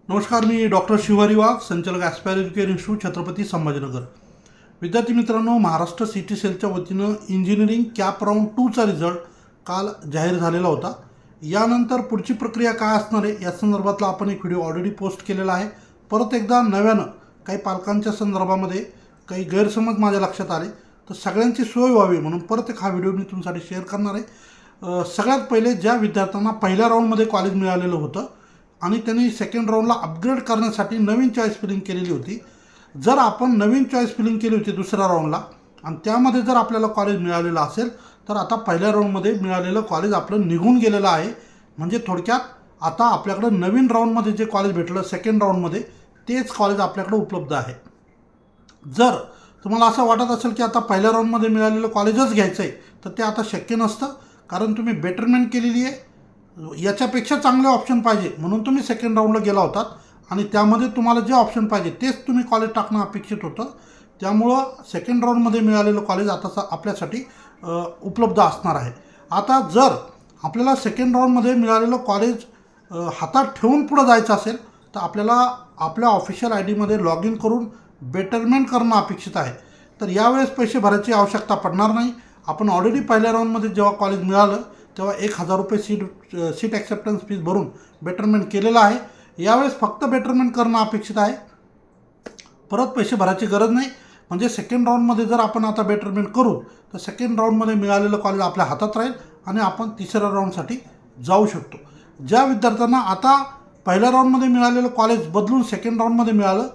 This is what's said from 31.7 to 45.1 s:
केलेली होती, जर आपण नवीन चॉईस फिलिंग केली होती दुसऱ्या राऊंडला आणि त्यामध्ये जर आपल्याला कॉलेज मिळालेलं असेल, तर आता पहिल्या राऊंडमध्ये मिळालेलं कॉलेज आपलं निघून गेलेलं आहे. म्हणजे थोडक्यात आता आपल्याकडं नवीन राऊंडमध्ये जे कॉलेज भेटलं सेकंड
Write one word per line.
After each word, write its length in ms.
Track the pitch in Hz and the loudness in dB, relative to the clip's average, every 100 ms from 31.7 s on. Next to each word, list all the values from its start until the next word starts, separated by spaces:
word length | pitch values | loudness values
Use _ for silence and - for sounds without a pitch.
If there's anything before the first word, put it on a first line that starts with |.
| 196 | -6
केलेली 320 | 190 180 180 | -4 -6 -4
होती, 280 | 151 - 226 - - _ - _ 139 | -4 -6 -12 -14 -20 _ -20 _ -2
जर 160 | 139 269 | 2 4
आपण 400 | 233 214 254 226 | 2 2 2 4
नवीन 260 | 214 262 | 4 2
चॉईस 340 | 262 247 240 - | 2 0 -2 0
फिलिंग 220 | 220 226 | -2 0
केली 160 | 226 220 | 0 0
होती 160 | 208 | 0
दुसऱ्या 360 | 180 190 196 190 | -4 -4 0 2
राऊंडला 340 | 170 151 165 - - _ - | 2 0 -4 -8 -20 _ -16
आणि 120 | 160 165 214 | -12 -8 -2
त्यामध्ये 360 | 233 254 247 | 2 4 2
जर 140 | 226 247 | 2 2
आपल्याला 320 | 220 226 220 | 2 0 -2
कॉलेज 320 | 220 202 196 | 0 0 0
मिळालेलं 400 | 175 170 170 165 | -2 -2 -2 -2
असेल, 380 | 143 - 233 - | -2 -2 -6 -8
तर 380 | - _ - 208 | -20 _ -6 -6
आता 200 | 185 226 | -2 -2
पहिल्या 360 | 220 170 208 | 0 0 2
राऊंडमध्ये 480 | 214 202 190 196 214 | 2 0 0 0 0
मिळालेलं 400 | 190 185 180 208 | -2 -2 -2 -2
कॉलेज 320 | 214 160 202 | -2 -4 0
आपलं 340 | 190 - 208 180 | -2 -2 -2 0
निघून 300 | 165 196 247 | 2 4 4
गेलेलं 300 | 220 202 196 | 4 2 2
आहे. 260 | 160 196 - - _ _ - | 0 -2 -10 -20 _ _ -8
म्हणजे 220 | 170 226 208 | -4 -4 -4
थोडक्यात 320 | 180 180 247 - - _ _ | -4 -2 -2 -4 -18 _ _
आता 240 | 160 - 233 | -6 2 2
आपल्याकडं 540 | 190 196 190 233 196 | 2 -2 -2 0 0
नवीन 320 | 180 240 262 | 2 2 4
राऊंडमध्ये 400 | 226 226 226 214 | 4 2 0 0
जे 140 | 208 220 | -2 -2
कॉलेज 280 | 196 196 | 0 -2
भेटलं 300 | 175 170 185 | -2 -4 -6
सेकंड 400 | - | -6